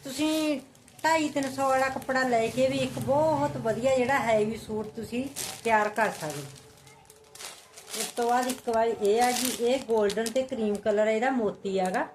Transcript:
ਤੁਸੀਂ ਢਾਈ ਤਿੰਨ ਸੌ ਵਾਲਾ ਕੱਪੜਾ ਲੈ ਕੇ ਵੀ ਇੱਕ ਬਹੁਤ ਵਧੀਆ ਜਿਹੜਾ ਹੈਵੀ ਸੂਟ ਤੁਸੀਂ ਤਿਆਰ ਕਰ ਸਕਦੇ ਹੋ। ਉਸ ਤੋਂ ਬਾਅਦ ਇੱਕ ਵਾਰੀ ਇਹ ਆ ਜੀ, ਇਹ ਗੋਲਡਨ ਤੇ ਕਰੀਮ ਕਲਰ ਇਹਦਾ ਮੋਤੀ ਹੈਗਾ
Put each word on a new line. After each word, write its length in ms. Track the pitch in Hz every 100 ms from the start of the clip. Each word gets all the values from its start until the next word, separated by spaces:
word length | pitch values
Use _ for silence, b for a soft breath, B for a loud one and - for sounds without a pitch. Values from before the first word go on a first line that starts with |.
ਤੁਸੀਂ 580 | 277 254 311 311 311 285 - - - -
ਢਾਈ 260 | 320 320 294
ਤਿੰਨ 220 | 285 269
ਸੌ 180 | 269 269
ਵਾਲਾ 200 | 262 262
ਕੱਪੜਾ 340 | 262 - 262
ਲੈ 240 | 262 233 226
ਕੇ 200 | 240 262
ਵੀ 100 | 269
ਇੱਕ 220 | 262 262
ਬਹੁਤ 580 | 240 277 320 302 285 285
ਵਧੀਆ 380 | 226 214 254 262
ਜਿਹੜਾ 240 | 247 277
ਹੈਵੀ 380 | 226 220 214 226
ਸੂਟ 300 | - 214 214
ਤੁਸੀਂ 380 | - 208 240 277 - - -
ਤਿਆਰ 260 | 233 220 214
ਕਰ 220 | 208 214
ਸਕਦੇ 300 | 180 156 147
ਹੋ। 60 | 135 - - - - - - - - - - - - - - -
ਉਸ 80 | 214
ਤੋਂ 220 | - 233
ਬਾਅਦ 180 | 240 247
ਇੱਕ 220 | 254 -
ਵਾਰੀ 260 | 226 226 220
ਇਹ 200 | 202 220
ਆ 100 | 247
ਜੀ, 200 | 247 254 -
ਇਹ 200 | 240 262
ਗੋਲਡਨ 460 | 240 226 208 196 226
ਤੇ 180 | 240
ਕਰੀਮ 320 | 262 233 214 202
ਕਲਰ 320 | 220 208 214
ਇਹਦਾ 220 | 220 247
ਮੋਤੀ 500 | 262 208 190 196 190
ਹੈਗਾ 280 | 185 208 311